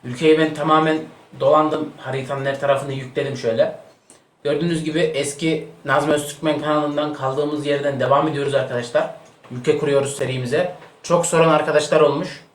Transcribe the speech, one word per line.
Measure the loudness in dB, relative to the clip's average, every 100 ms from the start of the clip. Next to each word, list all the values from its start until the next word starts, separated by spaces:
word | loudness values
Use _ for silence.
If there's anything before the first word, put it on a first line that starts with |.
Ülkeyi | -10 0 4 4
ben | 2
tamamen | 0 2 4 4 0 -4 -18 -20 -2
dolandım. | 4 4 4 -2 -6 -10
Haritanın | -8 -8 -6 -4 -4
her | -2
tarafını | 0 0 0
yükledim | -8 -6 -6 -4 -4
şöyle. | -2 0 0 -2 -18 _ _ -20 _ _
Gördüğünüz | -4 -2 0 -2
gibi | -2 0
eski | 0 -2 -4 -2 -2 -2 -6 -12 0
Nazmi | 0 2
Öztürkmen | 0 -2 -6 -2 -2
kanalından | 0 0 0 -2 -4
kaldığımız | -4 -4 -2 -2 -2 -2
yerden | -2 -2 -2
devam | 2 2 2
ediyoruz | -2 -2
arkadaşlar. | -2 -2 -4 -2 -2 -2 -8 -20 _ -14
Ülke | -4 0 0
kuruyoruz | 2 0 0 -4
serimize. | -4 -4 -2 -2 -2 -6 -20 _
Çok | 0 0 2
soran | 4 4
arkadaşlar | 4 4 0 4 4
olmuş. | 4 2 -4 -10 -20